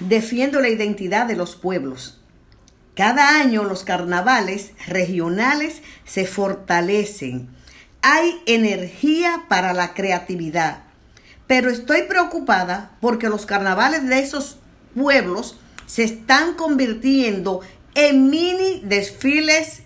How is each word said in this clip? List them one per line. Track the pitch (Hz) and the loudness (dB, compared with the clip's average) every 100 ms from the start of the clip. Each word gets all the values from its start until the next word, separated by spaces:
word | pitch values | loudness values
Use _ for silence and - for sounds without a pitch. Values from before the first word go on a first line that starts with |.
defiendo | 185 220 220 240 277 277 | 0 0 0 -2 0 0
la | 247 | 0
identidad | 220 208 202 185 208 233 | 0 -2 -4 -2 -2 -2
de | 180 | -4
los | 175 | -6
pueblos. | - 190 180 135 127 - - _ _ _ _ _ _ _ | -6 -4 -4 -6 -10 -14 -18 _ _ _ _ _ _ _
Cada | - 214 269 285 302 | 0 2 4 4 6
año | 269 220 | 4 2
los | 196 185 | -2 -4
carnavales | - 180 175 175 214 247 190 202 - - 180 | -4 -4 -2 0 2 2 0 -6 -8 -14 -6
regionales | 185 180 180 165 185 254 294 311 320 - - - | -2 -2 -2 -2 0 0 0 -4 -8 -16 -20 -8
se | 190 185 | -6 -4
fortalecen. | 202 196 190 - 170 175 208 202 - 131 123 123 - - - - - | -2 -4 -4 -2 0 2 0 -2 -6 -8 -8 -12 -20 -20 -20 -20 0
Hay | 262 311 339 339 - | 2 4 2 -2 0
energía | 226 214 180 180 - 294 320 349 339 - | 2 2 0 -6 -2 0 2 0 -2 0
para | 185 185 | 0 0
la | 180 175 | -2 -2
creatividad, | - 190 175 - 180 160 170 156 135 - _ _ - _ - - | -4 -2 -2 -4 -8 -4 -2 -2 -4 -18 _ _ -20 _ -16 0
pero | 254 247 | 2 2
estoy | 233 - 320 | -2 0 0
preocupada | 359 370 349 330 262 190 180 196 208 - | 2 0 0 -2 0 2 2 -6 -8 -2
porque | 240 226 226 | 0 0 -2
los | 214 | -4
carnavales | 214 202 196 190 262 320 262 | -2 -2 0 2 2 0 0
de | 262 | 0
esos | 277 285 - - - - - | 0 -4 -6 -10 -20 -20 -12
pueblos | 240 277 269 180 202 - - - - | -2 2 4 2 -4 -6 -14 -20 -20
se | - - | -8 -2
están | 220 - - 269 339 | -2 -2 2 2 2
convirtiendo | 339 320 269 247 220 269 269 233 190 190 185 - - - | -2 0 0 0 0 2 2 2 0 -4 -4 -8 -20 -6
en | 285 294 269 269 | 2 4 6 4
mini | 311 349 370 381 370 | 4 0 0 -2 -4
desfiles | 196 202 196 - 269 302 311 311 311 - | -2 -2 -2 -2 0 2 2 0 0 -10